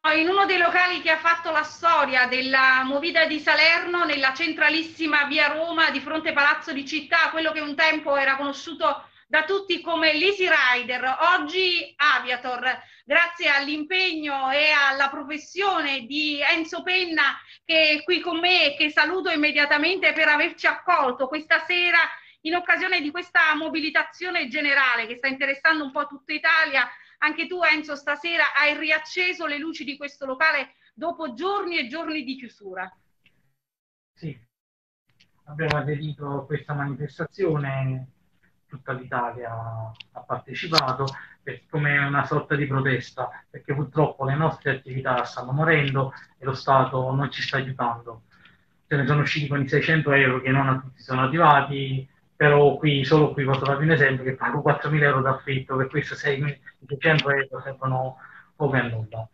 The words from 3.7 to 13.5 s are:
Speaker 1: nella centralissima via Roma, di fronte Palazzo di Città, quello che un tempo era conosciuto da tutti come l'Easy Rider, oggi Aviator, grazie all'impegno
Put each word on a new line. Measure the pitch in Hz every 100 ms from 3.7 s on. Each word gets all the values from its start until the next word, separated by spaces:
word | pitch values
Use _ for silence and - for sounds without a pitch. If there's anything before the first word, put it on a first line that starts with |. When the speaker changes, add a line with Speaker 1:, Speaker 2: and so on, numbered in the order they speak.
| 339 349 349
Speaker 1:
nella | 330 285 269
centralissima | 262 330 311 302 311 320 - 320 302
via | 277 302 294
Roma, | 311 330 330 311
di | 269
fronte | 294 320 320
Palazzo | 285 285 311 -
di | 269 277
Città, | 311 - 339 311
quello | 320 320
che | 311
un | 294
tempo | 294 320 311 302 277
era | 269 269
conosciuto | 277 277 339 311 311 277 - _ _
da | 311
tutti | 311 392 392 339
come | 339 330 320
l'Easy | 302 370 403 370
Rider, | 311 254 247 240 254 254 262 330 359
oggi | 294 359 370 339 - -
Aviator, | 294 254 247 247 254 247 254 247 - -
grazie | - 302 339 339
all'impegno | 320